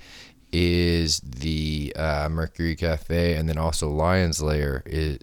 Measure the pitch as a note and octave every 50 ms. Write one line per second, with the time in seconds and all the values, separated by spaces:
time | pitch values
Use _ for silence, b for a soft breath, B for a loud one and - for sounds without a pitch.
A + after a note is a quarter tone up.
0 | B B B B B B B B - - - E2+ F2 F2 F2 F2 F2 E2+ E2+ E2+
1 | E2 D#2 - - - C2+ A#1+ B1 D2 D#2+ D#2 D#2 D#2 D#2 D#2 D2+ D2 - - -
2 | D#2+ D#2 D2 D2 D2 D#2 D#2+ E2 D#2+ - - - E2+ E2 D#2 - E2+ E2 D#2+ D2+
3 | - - E2 E2+ E2+ F2 E2 D#2 D#2 D#2+ D#2 D#2 D#2+ D#2+ D2+ - D#2+ D2 D2 D2+
4 | D#2+ F2 F#2 F#2+ F2+ E2 D2 - D2+ D2+ D2+ D2+ C#2+ C#2+ C2+ B1+ - - - D#2
5 | D#2 D2+ C#2 -